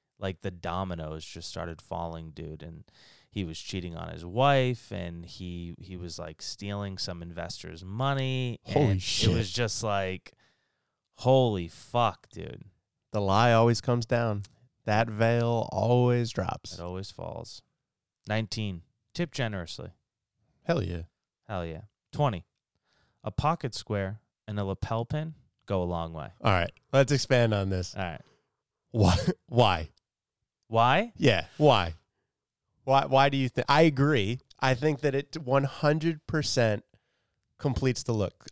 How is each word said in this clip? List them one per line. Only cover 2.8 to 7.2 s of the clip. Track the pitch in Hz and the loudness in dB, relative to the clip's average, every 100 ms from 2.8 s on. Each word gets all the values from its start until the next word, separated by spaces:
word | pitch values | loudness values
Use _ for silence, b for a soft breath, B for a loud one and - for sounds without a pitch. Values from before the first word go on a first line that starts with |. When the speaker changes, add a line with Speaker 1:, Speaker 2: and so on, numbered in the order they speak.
| - b b b b | -20 b b b b
Speaker 1:
he | 104 | -8
was | 87 80 | -6 -8
cheating | - 95 87 85 | -10 -8 -8 -10
on | 82 | -12
his | 80 87 | -12 -6
wife, | 107 139 139 127 120 - | 2 4 4 2 -2 -8
and | 95 87 85 85 | -10 -8 -10 -14
he, | - 90 87 85 - | -12 -10 -10 -10 -12
he | 90 90 | -14 -12
was, | 87 80 | -12 -12
like, | 82 78 | -12 -12
stealing | - - 101 101 101 92 | -14 -10 -8 -6 -6 -8
some | - 87 | -8 -8